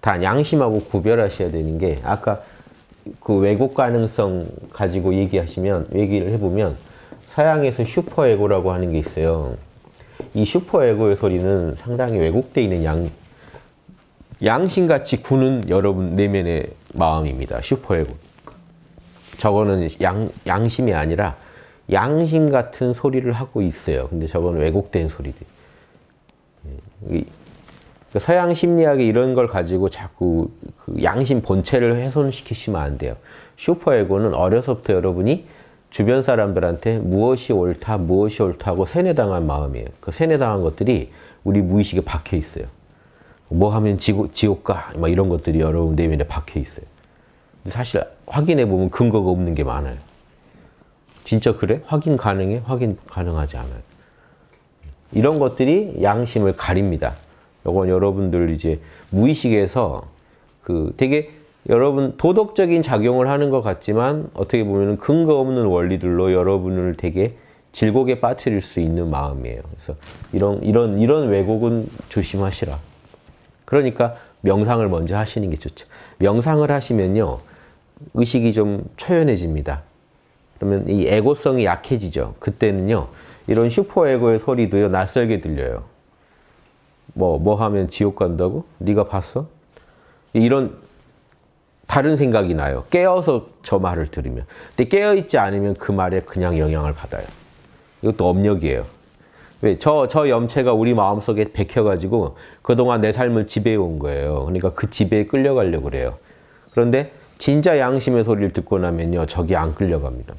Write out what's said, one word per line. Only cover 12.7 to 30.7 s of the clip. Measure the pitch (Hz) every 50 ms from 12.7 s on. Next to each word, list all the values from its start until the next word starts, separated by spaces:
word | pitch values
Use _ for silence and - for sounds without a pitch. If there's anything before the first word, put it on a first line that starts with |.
| 92 87 80
양-, | 80 78 82 87 82 78 - - - - - - - - - - _ _ _ _ - - _ _ _ _ _ - _ - - -
양심같이 | 107 113 135 180 185 - 190 180 165 156 135 - - - 117 -
구는 | - 135 135 131 131 135 123 104 85
여러분 | 87 98 98 101 98 92 92 87 85
내면의 | 95 101 101 98 98 87 85 85 78 64 - - - _ - -
마음입니다. | - 85 80 78 80 78 73 65 64 65 - 55 60
슈퍼에고. | - - 139 131 - - 98 82 76 67 - - - _ _ - _ - - - - - - _ _ _ - - - - - - - - -
저거는 | - - 110 101 104 107 101 98 92 87 80 - -
양-, | 92 92 92 104 110 95 - - -
양심이 | 95 92 98 113 117 113 - 127 117 95
아니라 | 80 76 80 82 90 104 87 67 - - - - - - - _ _ _ -
양심 | 95 95 104 127 147 160 170 160 160 160 156 151
같은 | 139 127 120 - - - 127 123 120
소리를 | 120 - 143 131 131 127 123
하고 | 117 113 131 - - 117
있어요. | 98 87 78 - - - 76 64 65 65
근데 | 90 82 80
저건 | 78 - 87 85 87 85
왜곡된 | 80 76 78 80 101 98 - - 92 82
소리들. | 78 73 - 69 69 64 - - - _ _ _ _ _ _ _ _ _ _ _ _ _ _ _ _ _ _ _ _ _ _ - 73 67 67 - - _ - 101 98
이, | 85 82 - - - - - - - - - - - - - - _ _ _ _ -
그 | 104
서양 | - - 175 180 175 175 170
심리학이 | 165 - 175 175 165 165 151 143 135 127
이런 | 113 110 120 127 131 127
걸 | 127 123
가지고 | 110 98 95 87 85 92 90 95 98
자꾸 | - - - 95 _ _ 92 90 82 82 82 80 - - - -